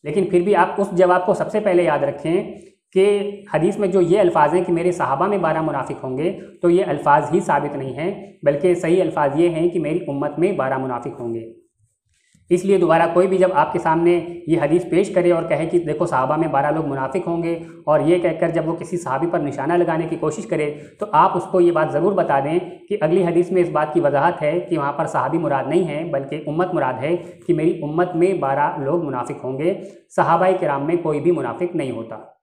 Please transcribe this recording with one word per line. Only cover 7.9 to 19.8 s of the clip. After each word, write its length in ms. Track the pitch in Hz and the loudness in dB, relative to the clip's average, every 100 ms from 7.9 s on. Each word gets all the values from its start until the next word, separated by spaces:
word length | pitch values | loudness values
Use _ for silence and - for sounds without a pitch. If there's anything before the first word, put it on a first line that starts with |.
हैं, 460 | 120 170 202 - - 147 | -6 -6 -6 -14 -2 0
बल्कि 300 | 143 180 175 | 2 2 2
सही 240 | 165 185 | 2 2
अल्फाज 380 | 165 156 147 143 | 2 2 0 2
ये 100 | 170 | 2
हैं 200 | 156 175 | 2 0
कि 100 | 175 | 0
मेरी 260 | 151 170 - | -2 -2 -4
उम्मत 260 | 139 147 143 | -4 -4 0
में 160 | 180 165 | 0 0
बारह 200 | 131 131 | -2 -2
मुनाफिक 360 | 131 120 131 | -4 -6 -8
होंगे। 360 | 120 120 113 113 - _ _ _ _ _ _ _ _ _ | -8 -8 -8 -10 -20 _ _ _ _ _ _ _ _ _
इसलिए 260 | 180 190 190 | 0 4 2
दोबारा 280 | 170 165 226 | 6 4 4
कोई 200 | 180 185 | 4 2
भी 100 | 185 | 4
जब 140 | 185 | 4
आपके 280 | 165 156 170 | 4 0 0
सामने 340 | 160 160 170 175 160 - - | 0 2 4 2 -2 -12 -2
ये 100 | 165 | 0
हदीस 260 | 147 170 - | 2 2 2
पेश 280 | 170 202 | 0 2
करे 180 | 190 175 | 2 2
और 160 | 170 160 | 2 0
कहे 180 | 147 160 | -2 0
कि 140 | 175 | -2
देखो 260 | 156 151 - | -2 -2 0
सहाबा 320 | 131 131 156 | 0 0 0
में 120 | 165 | 0
बारह 180 | 139 147 | 0 0
लोग 180 | 156 151 | 0 -2
मुनाफिक 380 | 135 135 190 170 | -4 -4 -4 -4
होंगे 280 | 170 170 170 - - - | -4 -4 -6 -8 -10 0
और 140 | 151 | 2
ये 160 | 143 180 | 4 2
कहकर 320 | 170 156 165 | 2 0 0
जब 140 | 160 156 | 0 -2
वो 80 | |
किसी 240 | 170 - 175 | -6 -6 -6
सहाबी 300 | 135 135 170 | -4 -2 -2
पर 140 | 175 | -2
निशाना 340 | 147 135 139 | -4 -4 -2
लगाने 300 | 175 | 0